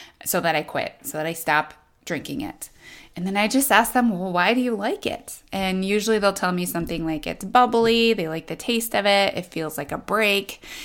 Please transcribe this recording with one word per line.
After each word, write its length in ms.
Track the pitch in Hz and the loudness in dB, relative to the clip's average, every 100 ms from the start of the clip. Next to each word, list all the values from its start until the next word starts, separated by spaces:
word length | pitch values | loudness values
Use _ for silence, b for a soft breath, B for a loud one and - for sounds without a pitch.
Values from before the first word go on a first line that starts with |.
| B - - | B -12 -4
so 160 | 180 | 0
that 120 | 165 | 0
I 100 | 156 | 0
quit, 320 | 151 143 - - | -2 -4 -6 -8
so 140 | - 156 | -10 -6
that 80 | 160 | -4
I 60 | |
stop 420 | 165 - 151 151 - _ _ | -2 2 2 0 -8 _ _
drinking 380 | - 151 - 143 | -8 -8 -6 -8
it." 280 | - - - B B B B - | -8 -10 -18 B B B B -6
And 100 | 185 | -2
then 120 | 202 | 0
I 100 | 214 | 2
just 240 | 262 269 | 2 4
ask 220 | 208 233 | 4 4
them, 160 | 254 240 | 2 2
"Well, 240 | 180 190 | 0 -2
why 200 | 175 185 | 2 2
do 60 | 240 | 2
you 160 | 247 208 | 0 -2
like 300 | 220 403 - | -2 -4 -6
it?" 340 | - - - _ | -8 -12 -18 _
And 320 | 190 190 185 190 | -4 -2 0 0
usually 340 | 208 208 220 | 0 2 2
they'll 140 | 202 | 2
tell 180 | 196 180 | 2 -2
me 140 | 180 180 | -2 -2
something 400 | 170 165 170 160 | -4 -4 -4 -4
like, 200 | 156 165 | -4 -6
"It's 200 | 165 190 | -8 2
bubbly, 680 | 247 247 233 226 233 226 | 4 4 4 4 4 4
they 160 | 214 160 | 2 -2
like 200 | 160 - | -6 -8
the 100 | 160 | -6
taste 360 | - 233 226 | -2 -2 0
of 120 | 208 202 | 0 4
it, 320 | 202 196 - | 4 2 -2
it 80 | 180 | -6
feels 320 | 160 156 147 | -6 -6 -6
like 160 | 143 | -6
a 40 | 151 | -8
break, 640 | - 208 214 202 196 - B B | -2 0 2 2 -2 -10 B B